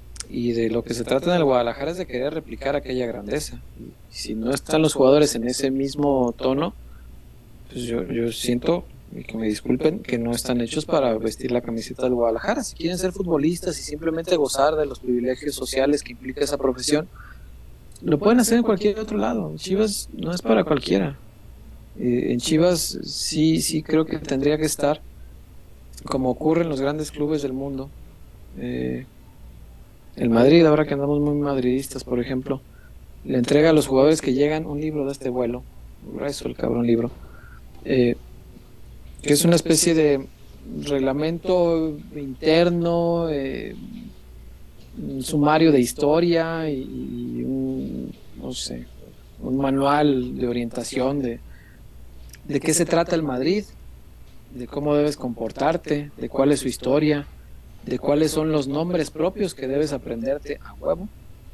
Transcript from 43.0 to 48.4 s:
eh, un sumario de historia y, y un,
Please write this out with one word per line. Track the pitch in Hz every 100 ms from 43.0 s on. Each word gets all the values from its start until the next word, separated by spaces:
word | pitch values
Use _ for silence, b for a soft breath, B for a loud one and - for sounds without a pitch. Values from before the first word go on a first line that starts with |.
| 170 170 165
eh, | 143 135 60 57 - - - - - - - - - - - - -
un | 147 135
sumario | 123 151 147 156 160
de | 139
historia | 120 - 147 160 175 165 165 165 156
y, | 135
y | - 127 131 120 123 120
un, | 123 135 131 131 135 127 127 - - -